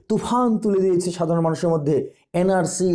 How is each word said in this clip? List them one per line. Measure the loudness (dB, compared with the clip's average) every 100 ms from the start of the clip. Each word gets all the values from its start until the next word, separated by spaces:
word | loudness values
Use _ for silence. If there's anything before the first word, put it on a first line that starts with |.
| -4
তুফান | -4 0 0 2 0
তুলে | 0 0
দিয়েছে | 2 0 -2
সাধারণ | -4 -2 0
মানুষের | 0 0 0
মধ্যে, | 0 0 0 -2 -12 _
এনআরসি, | -2 0 0 0 -2 0